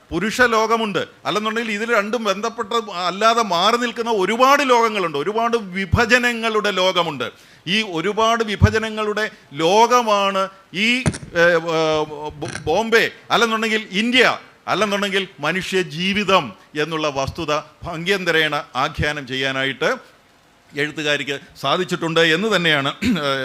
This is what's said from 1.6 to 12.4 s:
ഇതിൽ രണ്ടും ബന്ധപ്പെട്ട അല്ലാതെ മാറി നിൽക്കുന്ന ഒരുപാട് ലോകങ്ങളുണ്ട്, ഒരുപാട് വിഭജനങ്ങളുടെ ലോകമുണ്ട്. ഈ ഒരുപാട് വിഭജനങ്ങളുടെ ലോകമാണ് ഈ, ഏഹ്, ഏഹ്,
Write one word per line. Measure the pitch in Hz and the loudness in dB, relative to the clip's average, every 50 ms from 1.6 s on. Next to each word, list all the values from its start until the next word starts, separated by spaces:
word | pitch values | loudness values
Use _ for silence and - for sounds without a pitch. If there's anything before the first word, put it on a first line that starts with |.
| 240 220 208 | -4 -4 -4
ഇതിൽ | 208 226 233 240 208 | -4 -2 0 0 0
രണ്ടും | 202 220 233 240 226 | 0 0 -4 -4 -2
ബന്ധപ്പെട്ട | 202 190 202 220 226 214 240 226 190 233 233 214 208 | -2 -2 -2 -2 -6 -6 -6 -8 -2 -2 -4 -4 -4
അല്ലാതെ | 180 175 180 175 180 196 220 226 226 233 226 | -6 -4 -4 -4 -2 2 2 2 4 4 2
മാറി | 202 175 165 185 214 233 | 0 2 2 2 2 2
നിൽക്കുന്ന | 240 247 233 220 233 226 233 | 2 0 -2 -4 -4 -2 -2
ഒരുപാട് | 226 196 185 185 226 233 254 269 285 285 285 254 | 0 0 2 0 2 4 6 6 6 4 4 4
ലോകങ്ങളുണ്ട്, | 247 233 226 226 214 202 180 165 147 - | 4 4 4 2 0 -2 -4 -2 -2 -2
ഒരുപാട് | 151 190 214 226 233 233 233 | -4 -2 -2 0 0 0 0
വിഭജനങ്ങളുടെ | 233 202 185 180 196 196 160 - 226 240 202 247 254 240 240 233 226 226 226 220 214 196 208 | -2 -4 -4 -6 -6 -2 0 2 2 4 4 4 4 4 2 -2 -2 -4 -2 -2 0 0 0
ലോകമുണ്ട്. | 190 185 185 185 185 180 170 160 147 127 120 101 - - - - - - - | 0 2 2 2 2 2 0 0 -2 -4 -6 -8 -8 -14 -20 -20 -20 -16 -6
ഈ | 156 190 220 220 | -2 0 0 0
ഒരുപാട് | 202 170 160 165 202 202 214 220 226 233 226 226 | 0 -4 -2 -2 -2 0 2 2 2 4 2 0
വിഭജനങ്ങളുടെ | 208 196 151 196 214 214 220 220 220 214 220 214 208 208 214 214 208 - - - - 139 | -2 2 2 2 4 4 2 -2 -2 -4 -4 -4 -4 -2 -2 -4 -6 -6 -12 -20 -18 -6
ലോകമാണ് | 143 160 170 196 220 233 226 247 247 233 220 208 202 196 196 196 190 190 185 - - - _ - | 0 2 4 6 6 6 6 4 2 4 2 2 2 2 0 0 0 -2 -4 -6 -16 -20 _ -4
ഈ, | 180 214 226 247 254 | -2 0 0 0 0
ഏഹ്, | 247 233 - - - - - 170 | -2 -4 -4 -6 -14 -6 0 2
ഏഹ്, | 170 175 175 165 165 170 160 160 160 156 156 151 151 151 151 143 151 151 151 147 | 4 4 4 2 0 0 0 0 0 2 2 0 -2 -4 -6 -10 -12 -12 -10 -10